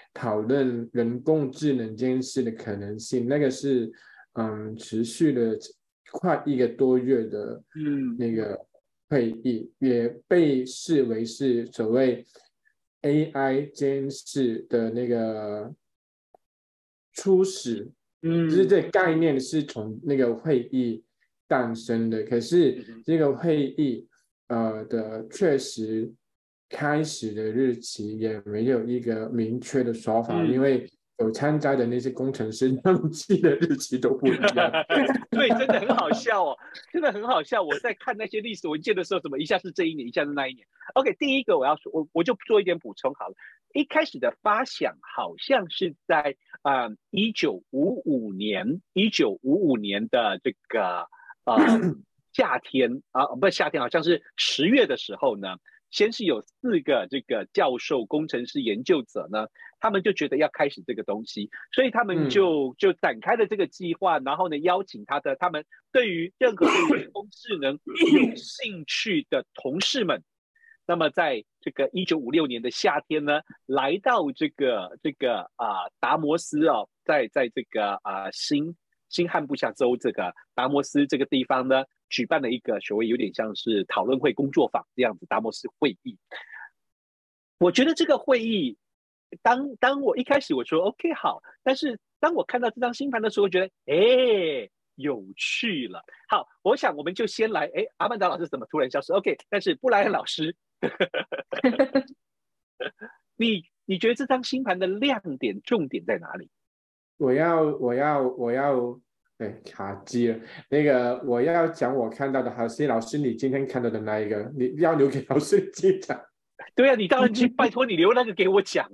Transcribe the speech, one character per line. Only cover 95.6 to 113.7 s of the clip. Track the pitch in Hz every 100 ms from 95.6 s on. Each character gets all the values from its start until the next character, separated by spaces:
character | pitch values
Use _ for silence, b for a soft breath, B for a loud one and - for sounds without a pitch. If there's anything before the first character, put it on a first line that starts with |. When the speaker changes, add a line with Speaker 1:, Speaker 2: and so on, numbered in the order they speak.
| 233 165 113
Speaker 2:
了。” | 92 - B B
好， | - - b
我 | 190
想 | - 240 147
我 |
们 | 151
就 | 185 220
先 | - 220
来， | 180 151
哎， | 160 220 -
阿 | 175
曼 | 226
达 | 180
老 | 139
师 | 170
怎 | 135
么 | 113
突 | 151
然 | 127
消 | 143
失？ | -
OK， | 190 185 151 -
但 | 208
是 | 190
布 | 151 262
莱 | 208
恩 | 220
老 | 190
师， | - - 156 - _ -
<laughs> | - - 180 - - - - - 254 233 262 277 - - _ _ _ _ _ - - - 220 B _ -
你， | 226 202 - _
你 | - 185
觉 | 226
得 |
这 | 240
张 | 269 254
星 | 247 262
盘 | 254 180
的 | 185
亮 | 202 277 233 175 131
点、 | 113 98
重 | - 226 139
点 | 117
在 | - 95
哪 | 78
里？ | - - _ _ _ _ _ _ -
Speaker 1:
我 | 139
要， | 131 165 165 156 135
我 | 123
要， | 123 147 147 127
我 | 127 120
要， | 127 143 131 120 123 _ _ _ -
哎， | 107 -
卡 | - - 98 98 -
机 | 120 117
了。 | 110 B B B
那 | 143
个， | 147 127 123 127 139
我 | 120
要 | 143 170 165
讲 | 165 123
我 | 135 113
看 | - 139
到 | 131
的， | 120
还 | 117 117
是 | 113 143
老 | 113
师 | 113 147
你 | 139
今 | 113 135
天 | 135
看 | 135